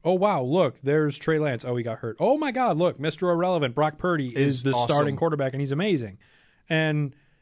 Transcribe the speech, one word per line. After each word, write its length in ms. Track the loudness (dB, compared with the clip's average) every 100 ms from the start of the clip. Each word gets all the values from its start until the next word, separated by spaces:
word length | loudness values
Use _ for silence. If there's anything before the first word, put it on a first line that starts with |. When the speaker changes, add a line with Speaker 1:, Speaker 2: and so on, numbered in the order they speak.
Speaker 1:
"Oh, 100 | 0
wow, 280 | 2 2 2
look, 380 | 0 2 2 0
there's 360 | 0 2 2 -2
Trey 200 | -2 0
Lance. 280 | 0 -2 -4
Oh, 100 | -4
he 80 |
got 160 | -4 -6
hurt. 180 | -8 -2
Oh, 180 | 2 2
my 140 | 0
God, 260 | 0 0 2
look, 220 | 0 0
Mister 300 | -6 -2 0
Irrelevant, 460 | 2 2 0 0 0
Brock 220 | 0 0
Purdy 320 | -2 0 -2 0
is 200 | 0 2
Speaker 2:
Is 60 |
Speaker 1:
the 80 | 0
Speaker 2:
awesome. 160 | 0 2 2
Speaker 1:
starting 200 | 2 0
quarterback, 380 | -2 0 -2
and 60 | -2
he's 100 | -4
amazing." 460 | -2 0 -2 -4 -12 _ _ _ _ _
And 440 | 0 0 0 -4 -8 _ _